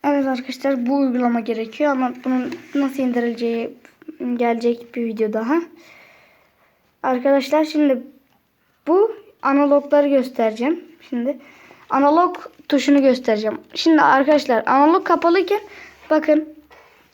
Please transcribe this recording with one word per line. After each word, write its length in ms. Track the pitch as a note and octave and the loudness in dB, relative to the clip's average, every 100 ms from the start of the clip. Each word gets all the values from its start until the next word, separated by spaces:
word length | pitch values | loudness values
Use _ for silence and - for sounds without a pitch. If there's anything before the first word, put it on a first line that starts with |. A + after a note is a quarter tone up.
| D4 | 0
Evet 200 | C#4+ C4+ | 0 0
arkadaşlar, 580 | B3 B3+ B3+ C#4 C4+ A#3+ | -4 -8 -6 -4 -2 0
bu 120 | C#4 | 0
uygulama 420 | C4+ B3 A#3+ A#3 | 0 0 0 -2
gerekiyor 520 | A3+ A3 A3+ - D4 | -4 -6 -8 -4 -2
ama 220 | C4 B3+ B3 | 0 -4 -6
bunun 360 | C4 B3+ B3 - - C#4 | -4 -4 -4 -10 -8 -4
nasıl 280 | C#4 C4 | -4 -2
indirileceği 720 | B3+ A#3+ A#3+ A#3 A#3 A#3 A#3 - _ _ - - B3 A#3+ | -2 -2 -4 -4 -4 -4 -6 -12 _ _ -20 -10 -6 -2
gelecek 600 | A#3+ A#3 A#3+ A#3 - B3 | -2 0 -2 -2 -8 -8
bir 100 | A#3 | -6
video 280 | G#3+ A3 | -4 -4
daha. 220 | G#3+ A3+ E4 E4+ - - - - _ _ _ _ _ _ _ _ _ | -2 -2 -2 -2 -18 -20 -20 -20 _ _ _ _ _ _ _ _ _
Arkadaşlar, 640 | B3 B3+ C4+ C#4 C#4 D4+ D#4 | -4 -2 2 0 2 0 0
şimdi 380 | D4+ D4 B3 - _ _ _ _ _ _ _ - | 0 2 0 -4 _ _ _ _ _ _ _ 0
bu 280 | F4+ A4 A4 - _ | 2 2 -2 -18 _
analogları 640 | C4+ C#4 C#4+ C#4+ C#4+ D4 C#4+ | -2 2 4 2 2 2 4
göstereceğim. 800 | C#4 B3+ - A3+ A3 B3+ E4+ - _ - | 2 0 -2 -4 -2 -4 -4 -8 _ -10
Şimdi 300 | A#3+ B3 C#4+ - - - - _ | -6 -6 -6 -14 -20 -20 -20 _
analog 480 | C4+ C#4+ D#4+ F4+ F4+ - _ - | 2 4 4 2 -2 -16 _ -2
tuşunu 320 | C#4+ C4+ C#4+ | 0 2 4
göstereceğim. 600 | C4+ B3 B3 G#3+ G#3+ - - | 4 2 0 -2 -2 -6 -12
Şimdi 280 | - E4 D#4 | -2 2 4
arkadaşlar, 600 | C#4+ C4 C#4 D4+ C4 A3+ - | 6 4 4 2 2 -2 2
analog 380 | C4+ D4 F#4 F#4+ | 2 4 2 0
kapalıyken 560 | E4+ E4+ F4+ F#4 G#4 G4+ - - _ - | 0 2 2 0 -4 -6 -20 -20 _ -2
bakın, 460 | D#4 D#4 D#4 D#4 - _ - _ _ _ | -2 2 0 0 -18 _ -20 _ _ _